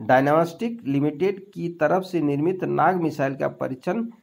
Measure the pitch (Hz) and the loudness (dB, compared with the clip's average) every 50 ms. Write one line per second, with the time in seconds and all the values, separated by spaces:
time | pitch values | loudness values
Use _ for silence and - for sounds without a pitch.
0 | 107 110 131 131 139 143 151 165 185 170 - - 226 233 233 - - 135 139 139 | 0 4 4 4 6 4 4 4 2 0 -2 -6 -6 -6 -6 -6 -4 -2 0 2
1 | 147 151 151 143 185 202 202 - - - - 170 170 170 170 - 156 147 175 190 | 0 0 0 0 -2 -2 -2 -4 -10 -14 -10 -8 -6 -6 -2 0 2 2 2 0
2 | 190 - 180 165 147 143 143 139 156 180 190 185 208 143 143 143 147 175 190 175 | -2 -2 -2 0 0 0 0 2 0 0 0 -2 -2 -2 0 2 4 4 4 2
3 | 165 151 - - 139 139 139 147 147 139 143 - 135 127 131 - - 175 190 233 | 0 -2 -2 -2 -2 -2 -2 -2 -4 -4 -4 -4 -6 -6 -6 -6 -4 -4 -4 -4
4 | 233 233 - - | -4 -6 -10 -18